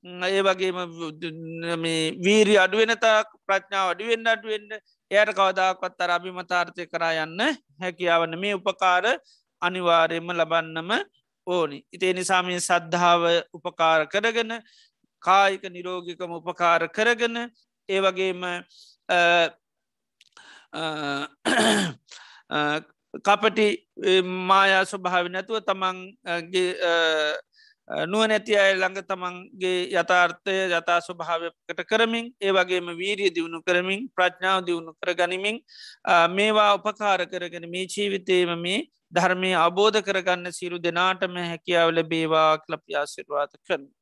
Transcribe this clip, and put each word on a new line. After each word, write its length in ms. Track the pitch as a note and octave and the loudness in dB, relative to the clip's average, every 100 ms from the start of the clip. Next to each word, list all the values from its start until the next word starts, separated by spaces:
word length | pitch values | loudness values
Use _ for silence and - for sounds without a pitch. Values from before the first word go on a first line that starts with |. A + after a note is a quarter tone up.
ම්, 180 | F3+ F3+ | -16 -6
ඒ 200 | F3+ G3 | -2 2
වගේම 360 | G3 F#3 F#3+ F3+ | 2 0 -2 -4
ව්-, 280 | F3+ E3 E3 | -8 -10 -12
ද-, 640 | D#3 E3+ D#3+ D#3+ E3 E3+ E3+ | -10 -12 -10 -12 -10 -6 -4
මේ 380 | E3 D#3+ D#3+ | -2 -2 -4
වීරිය 440 | F3 F3+ G#3+ G#3 G#3 | -2 2 4 6 6
අඩු 200 | F#3 G#3 | 4 2
වෙන 160 | A3 A3+ | 2 2
තාක්, 300 | A3+ G#3+ G#3+ _ | 4 2 0 _
ප්‍රඥාව 460 | - G3 F#3+ G3+ F#3+ | -2 -2 -2 -4 -2
අඩු 160 | F3 A3 | -2 -2
වෙන්න, 200 | A3+ A3+ | -2 0
අඩු 220 | A3+ A3 | -2 -2
වෙන්න 220 | G#3+ G#3 G#3+ _ _ _ | -8 -8 -18 _ _ _
එයාට 240 | G3 G#3 | 2 2
කවදාකවත් 680 | F#3 F#3+ F#3 F#3+ F#3 F#3 F#3 | 4 2 4 0 0 -6 _
අර 100 | F3+ | -2
අභිමතාර්ථය 760 | F3 F#3 F3+ F3+ F3+ E3+ F3 E3 | -2 -2 -12 -4 -2 -2 -6 -10
කරා 280 | E3 E3 D#3+ | -4 -2 -2
යන්න 220 | D#3 E3 B3+ C#4+ _ _ | -4 -2 -2 -2 _ _
හැකියාව 480 | F#3 E3+ F3 E3+ E3 | -8 -4 2 2 2
නෑ. 160 | E3 | -2
මේ 120 | G3+ | -4
උපකාර 500 | G3 G3 F#3 F#3 F3+ G3+ E4 _ _ _ _ | -2 -4 0 2 4 2 -2 _ _ _ _
අනිවාර්යයෙන්ම 680 | F3 F#3 F3 E3+ E3 E3 E3+ | -4 -2 2 4 4 0 -4
ලබන්නම 600 | F3 D#3+ E3 D#3+ D#3+ E3 A3+ G4+ _ _ _ - | -2 0 0 -2 -8 -4 -4 -4 _ _ _ -4
ඕනි. 320 | F3+ D#3 C#3+ _ | -2 -2 -6 _
ඉතින් 200 | F3+ F#3 | -4 -2
ඒ 100 | F3+ | 0
නිසා 240 | F#3 F#3+ | 2 0
මේ 180 | F3+ F3+ | 0 -4
සද්ධාව 640 | - F3 E3 F3 F3 E3+ E3+ E3+ - | 0 0 0 2 4 4 4 0 -2
උපකාර 560 | E3+ F3 - E3 D#3+ D3+ | -12 -12 0 2 4 2
කරගෙන, 560 | F#3+ A3 A3+ A3 A3+ A3 _ _ _ _ _ | 0 0 -2 -4 -8 _ _ _ _ _ _
කායික 420 | - F#3+ G3 F#3+ F#3+ | 2 4 4 0 -10
නිරෝගීකම 640 | F3+ F3+ F3+ F3 F3 F3+ | -10 -8 -8 -10 -10 -10
උපකාර 580 | E3+ D#3 F3 F3 E3 E3 | -10 -10 -2 2 2 0
කරගෙන, 640 | - A3 A3+ A#3 A#3 A#3+ _ _ _ - | 0 0 2 -2 -4 -10 _ _ _ -4
ඒ 120 | G3 | 0
වගේම, 420 | F#3+ F#3 F#3+ F3+ F3+ F3 F3+ - - _ _ | 0 0 -4 -4 -6 -8 -12 -20 -20 _ _
අ, 100 | F3+ E3+ F3 E3 - _ _ _ _ _ _ _ - - - _ | 2 4 4 2 -2 _ _ _ _ _ _ _ -20 -20 -20 _
අ, 140 | D3 D#3+ D#3 D3 C#3 D3 _ | -8 -6 -6 -6 -6 -8 _
<clears throat> 540 | - A#3 A3 G#3 F#3 B2+ _ - - - _ | -2 2 2 2 0 -6 _ -20 -20 -20 _
අ, 120 | D3+ D3 D3+ - _ _ | -4 -2 -4 -8 _ _
කපටි, 540 | D3+ - G3+ G#3+ G3 G#3+ - _ - | -4 2 4 2 2 0 0 _ -4
අ, 260 | F#3+ F#3 | 2 2
මායා 640 | F3+ F#3 F#3 F#3+ G3 F#3+ | 2 -4 2 4 6 4
ස්වභාවය 440 | F#3+ G3+ F3+ F3+ F3 | 0 -4 -2 0 -2
නැතුව 360 | F#3 F#3+ A3 | -6 -6 -6
තමන්ගේ, 1040 | F#3+ F#3+ F#3 F#3 F#3 G3+ - E3+ E3 F#3 F3+ F#3 | -4 -2 -2 -4 -12 -16 -6 -6 -2 -2 0 0
අ, 140 | F3 E3+ E3 D#3 D3+ D3+ - _ _ _ _ | 0 2 2 2 0 -4 -10 _ _ _ _
අ, 180 | D3+ D#3+ | -6 -2
නුවණැති 460 | G#3 A3 G#3+ A3 | 0 2 0 0
අය 220 | G#3 G3 F#3+ | 2 4 2
ළඟ 240 | F#3 F#3+ | -2 -4
තමන්ගේ 840 | F#3+ F#3 F3+ F3+ F#3 G3 F#3 F3+ F3+ | -8 -8 -6 -10 -16 -6 -2 -2 -2
යථාර්ථය 680 | F#3+ E3+ F3+ F3 E3+ - F#3+ F#3+ | -2 2 2 2 0 -4 -2 0
යථා 320 | E3+ E3+ F3 | -2 2 0
ස්වභාවයකට 840 | E3+ F3 E3 E3 E3+ _ - E3+ | 0 -12 -6 -4 -6 _ -12 -10
කරමින්, 460 | F3 A3 A3+ A#3 A#3 - | -2 0 2 0 -6 -6
ඒ 160 | G3 | 0
වගේම 400 | F#3+ F3+ F3+ F3 | 2 2 -2 -4
වීරිය 380 | E3+ F#3+ G3+ G3 | -6 -4 0 0
දියුණු 300 | E3+ E3 E3 | -2 -6 -6
කරමින්, 440 | E3+ F3+ F#3 G3 C4 | -2 0 0 -4 -6
ප්‍රඥාව 500 | - F3+ F3+ F#3 F#3+ | 0 0 0 0 0
දියුණු 300 | F3+ E3+ E3 | 0 -6 -6
කර 200 | D#3+ - | -8 -6
ගනිමින්, 440 | F3 F3 F#3 G3+ A3+ _ - - - | 0 0 0 -4 -6 _ -20 -20 -12
අ, 280 | - F3+ E3+ | 2 4 4
මේවා 420 | F#3 G#3+ G#3+ G#3 | 2 2 4 4
උපකාර 520 | G3+ G#3 G#3 G#3 F#3+ F3 | 2 -2 -4 0 0 -2
කරගෙන 400 | F#3 F3 E3+ E3+ | -6 -10 -12 -10
මේ 200 | F3+ F#3 | -8 -6
ජීවිතේම 680 | - G#3 G3 F#3 F#3 F3 | -4 -2 -4 0 2 2
මේ 320 | E3+ F3 G3+ D#4+ _ _ | 0 -2 -4 -4 _ _
ධර්මය 440 | E3+ F3+ F3+ F#3 F#3 | 0 2 0 0 2
අවබෝධ 460 | E3+ F3+ G#3 G#3+ | 2 4 2 2
කරගන්න 480 | G3 F#3+ F3+ F3+ F3 | -2 -4 -2 -2 -4
සියලු 260 | E3+ F3+ F3 | -10 -10 -4
දෙනාටම 580 | E3+ E3+ F#3 F#3+ F#3+ F3+ | -4 0 0 0 -4 -4
හැකියාව 500 | E3+ E3 - F3 E3 | -6 -8 0 2 4
ලැබේවා 680 | E3 D#3+ E3 D#3+ D#3 D#3 D#3 | 2 0 -2 0 4 4 2
කියලා 200 | D#3 D#3 | -2 -12
අපි 140 | _ | _
ආශිර්වාද 580 | D3 D3 - - D3 C#3+ - | -6 -6 -8 -6 -4 -4 -8
කරමු. 400 | _ E3 C#3 _ | _ -6 -6 _